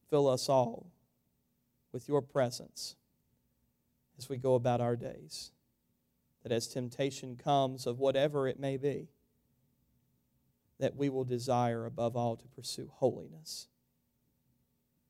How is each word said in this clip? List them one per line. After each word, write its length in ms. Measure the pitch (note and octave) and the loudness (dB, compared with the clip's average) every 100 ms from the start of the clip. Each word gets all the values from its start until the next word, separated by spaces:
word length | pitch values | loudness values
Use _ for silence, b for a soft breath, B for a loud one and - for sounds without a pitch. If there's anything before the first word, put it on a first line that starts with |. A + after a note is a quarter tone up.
| - | 0
Fill 200 | D3 C#3+ | 4 4
us 200 | B2+ - | 4 4
all 440 | C3+ A#2+ A#2 - _ _ _ _ _ _ _ _ _ _ | 4 4 0 -14 _ _ _ _ _ _ _ _ _ _
with 160 | B2+ C3+ | -10 0
your 120 | C#3+ | 0
presence 720 | C3 C#3+ B2 A#2+ - - - - _ _ _ _ _ _ _ _ _ _ _ - | 2 2 2 0 -12 -12 -12 -14 _ _ _ _ _ _ _ _ _ _ _ -16
as 100 | B2 | -8
we 80 | C3 | -2
go 180 | C3 | 4
about 280 | B2+ B2 A#2+ | 4 4 2
our 140 | A#2+ A#2+ | 2 0
days. 540 | C3 - D#3 - - _ _ _ _ _ _ _ _ _ | -4 -12 -14 -14 -14 _ _ _ _ _ _ _ _ _
That 100 | B2 | -2
as 160 | A2+ A2+ | -2 -2
temptation 680 | C3+ B2 B2 C#3 C3+ C3 A#2+ | -6 -6 -2 -2 -4 -10 -6
comes 500 | D3+ C#3+ C3+ C3 B2+ | 2 4 2 -2 -4
of 120 | B2 | 0
whatever 480 | C3+ C3+ D3+ D3 C3 | 2 4 2 2 0
it 120 | B2+ | -2
may 160 | C#3 C3+ | -2 -2
be, 320 | C#3 C3 D#3+ _ _ _ _ _ _ _ _ _ _ _ _ _ _ _ _ - | -2 -2 -6 _ _ _ _ _ _ _ _ _ _ _ _ _ _ _ _ -4
that 160 | C3+ | -2
we 140 | C3 C#3+ | 0 -2
will 160 | C3 | 0
desire 600 | B2+ B2 B2+ A#2+ A#2+ A#2 A#2 | -2 -2 0 2 2 0 -4
above 280 | A#2+ A#2 | -2 -2
all 220 | A#2+ A#2+ A2+ | 0 -2 -2
to 100 | - | -10
pursue 420 | - B2 - C#3 - | -14 -10 -10 -10 0
holiness 720 | B2+ G#2+ - D#3+ D#3+ - - _ _ _ _ _ _ _ _ _ _ _ _ _ | 0 0 -8 -16 -14 -14 -16 _ _ _ _ _ _ _ _ _ _ _ _ _